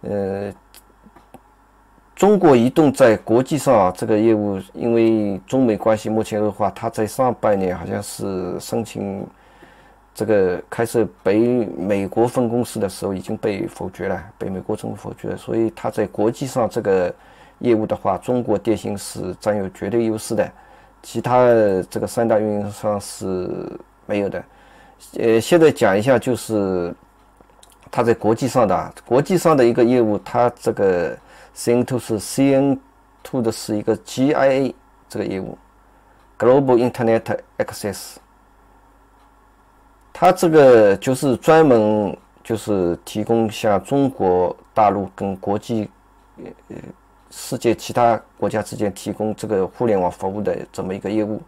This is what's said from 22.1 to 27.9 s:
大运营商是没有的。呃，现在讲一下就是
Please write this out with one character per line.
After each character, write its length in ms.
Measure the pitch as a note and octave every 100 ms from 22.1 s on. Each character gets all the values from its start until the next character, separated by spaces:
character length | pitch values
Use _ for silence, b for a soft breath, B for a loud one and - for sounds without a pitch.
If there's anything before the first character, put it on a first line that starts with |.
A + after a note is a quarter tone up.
| - A#2
大 120 | A2
运 220 | G#2+ G#2
营 100 | G#2
商 280 | G2+ G#2+ G#2
是 680 | - - G2+ F#2 F#2 F#2 F2+ - - _ -
没 120 | G#2
有 100 | G2
的。 160 | F2+ - b b b b b - -
呃， 220 | A2+ A2+
现 200 | - F3
在 100 | D#3+
讲 280 | - A2 F#2+
一 40 |
下 160 | A2+ B2
就 180 | C3 A#2
是 580 | - A2 G2 F#2 F2 F2 _ _ _ _ _ _ - _ -